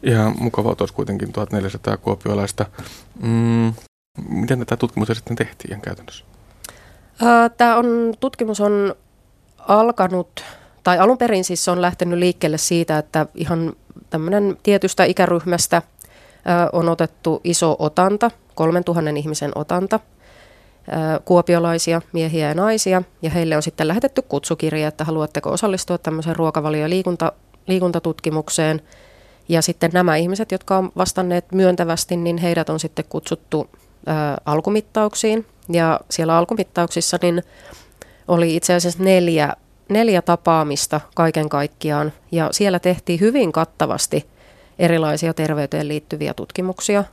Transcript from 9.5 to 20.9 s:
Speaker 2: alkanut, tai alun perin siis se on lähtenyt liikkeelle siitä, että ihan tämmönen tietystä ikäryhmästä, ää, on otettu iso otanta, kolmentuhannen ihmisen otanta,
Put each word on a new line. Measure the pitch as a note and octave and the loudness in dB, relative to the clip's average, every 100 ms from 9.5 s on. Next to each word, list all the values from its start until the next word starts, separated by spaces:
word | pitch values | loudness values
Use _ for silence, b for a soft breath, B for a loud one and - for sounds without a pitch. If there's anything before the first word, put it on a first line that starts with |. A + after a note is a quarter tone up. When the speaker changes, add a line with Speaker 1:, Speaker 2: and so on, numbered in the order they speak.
| _ | _
Speaker 2:
alkanut, | - G#3 A3+ A#3 F#3 F#3 F3 - B B B B | 2 4 4 2 0 0 -4 -12 B B B B
tai | - F3+ | 0 4
alun | F#3+ B3+ | 6 4
perin | A#3+ G3+ | 2 0
siis | F#3 F3 | 0 -2
se | - | 0
on | F3+ | 2
lähtenyt | F3 F3 F3 F3 | 0 0 -2 2
liikkeelle | F3+ F3 E3 D3+ | 2 2 -2 -2
siitä, | - E3+ E3 D#3 | 0 0 2 0
että | D3+ D#3+ D3+ | 0 -2 -2
ihan | - C#3+ E3 E3 - _ - - | -4 -4 -2 -2 -6 _ -20 -8
tämmönen | D#3+ D#3+ G3+ G3+ - | -6 -2 0 0 0
tietystä | - G3+ F#3+ - | 2 2 2 2
ikäryhmästä, | F3+ F#3 F3+ F3 E3 E3+ - E3+ - _ B B B B | 2 4 2 2 0 -2 2 0 -2 _ B B B B
ää, | - F3 E3+ | -2 2 2
on | E3+ E3 | 2 0
otettu | E3 E3 _ - D#3 | 0 -2 _ -4 -2
iso | - E3+ E3 D3+ | -2 0 0 0
otanta, | D#3 - F#3 G#3 A#3 - _ | 0 2 2 2 0 -2 _
kolmentuhannen | - D#3+ F3 F3 E3+ D#3 D3 | -2 0 2 0 -2 0 -4
ihmisen | D3 D3+ C#3+ | -4 -4 -6
otanta, | - D3+ F3+ F#3+ A3 _ _ b b b b b b - | -6 -2 -2 0 -2 _ _ b b b b b b -8